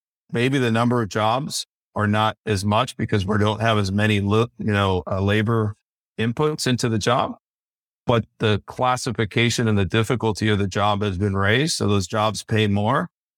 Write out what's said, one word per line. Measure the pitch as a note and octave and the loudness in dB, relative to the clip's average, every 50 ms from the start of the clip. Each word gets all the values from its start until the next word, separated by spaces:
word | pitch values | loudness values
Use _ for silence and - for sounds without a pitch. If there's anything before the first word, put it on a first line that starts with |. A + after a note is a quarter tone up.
| _ _ _ _ _ _ - | _ _ _ _ _ _ -2
maybe | A#2+ A#2+ C3+ C3+ C#3+ | 0 0 0 2 2
the | B2+ A#2 A2 | 2 2 2
number | A2+ A#2+ A#2+ B2 A#2+ A2+ | 2 2 2 2 0 0
of | G2+ | -2
jobs | - A2 G#2+ A2 A2+ C3 D3+ - - - - _ _ _ _ _ - | -2 0 0 0 0 0 -4 -6 -8 -8 -10 _ _ _ _ _ -6
are | G#2 G#2 | -2 0
not | G#2 G#2 G#2+ G#2+ A2 - _ - | 0 2 2 2 0 -2 _ -4
as | A2 G#2+ G2 G2 | -4 -2 -2 0
much | G#2 G#2+ A2 B2+ - - | 0 0 0 0 -2 -4
because | - - - - G#2+ F#2 | -6 -4 -2 -2 -2 0
we | F#2 G#2 G2+ | 0 0 0
don't | G#2 G#2+ G#2+ G#2+ | 0 0 0 0
have | A2 A2+ A2 G#2 | 0 0 2 2
as | G2+ F#2+ | 0 0
many, | F#2+ G#2 G#2+ G#2+ G#2+ G2+ | 0 0 2 2 2 2
lo-, | G2 G2 G#2 A2 A#2 A2+ _ - | 0 2 2 2 0 0 _ -8
you | - G#2+ G#2 | -4 -2 0
know, | G2+ G2+ G2 F#2+ F2 - - | 2 2 2 0 -2 -2 -4
uh, | G2 F#2+ | -4 -2
labor | G2 G2+ G#2 A2 G#2+ A2 A#2 A2+ G#2+ G2+ G2+ - _ _ _ _ _ _ _ - | 0 0 0 0 0 0 0 0 -2 -2 -6 -8 _ _ _ _ _ _ _ -6
inputs | A2 A#2 A#2 - D3+ D3+ D3+ - - | -4 -4 -2 -2 -2 -2 -2 -2 -2
into | C3+ B2 A2+ - A#2+ | -2 0 0 0 0
the | A2 G#2+ | -2 0
job, | - A#2+ A#2+ C3+ - - B3 - _ _ _ _ _ _ _ _ _ _ _ _ - | 0 0 0 0 0 -2 -6 -12 _ _ _ _ _ _ _ _ _ _ _ _ -2
but | - B2 A#2 G#2 - _ - | 0 2 2 0 -2 _ -2
the | A2+ A2 G#2+ F#2+ - | 0 2 2 0 -2
classification | - - - B2+ B2+ B2+ B2 - B2+ A2 - A2+ G#2+ - A#2 A#2 A#2+ A2+ - A#2+ | -8 -6 -2 0 0 0 0 -2 -4 -2 -2 -2 -2 0 0 0 2 2 0 0
and | A2 G#2+ G2+ | 2 2 2
the | G2 | 2
difficulty | E2+ - A2+ A2+ - C3 G#2+ - A2 G#2 - G#2+ A2 | 2 2 0 2 2 0 -2 0 -2 -2 0 0 0
of | G#2+ G2 | 0 0
the | G2+ | 0
job | F#2+ - G#2+ G2+ G#2 G#2 G2 G#2+ | -2 -2 0 0 0 0 0 -2
has | G#2 F#2 | -2 -2
been | F2 G2+ G#2 F#2+ | -2 -2 -2 0
raised. | G2 G2 G2 A2 B2+ D3 E3+ - | 0 2 2 2 2 2 0 -2
So | - A2 | -2 0
those | G2+ G#2 G2+ F#2 | 0 0 0 0
jobs | - - A2 G#2+ A2 G2+ F#2 - | -2 -2 0 0 0 -2 -4 -6
pay | - A2+ G#2+ G#2+ | -2 0 2 2
more, | G#2 G2+ G2+ G#2 G#2+ C3 D3+ F3+ E3 _ _ _ _ _ | 2 2 0 0 0 0 -2 -4 -6 _ _ _ _ _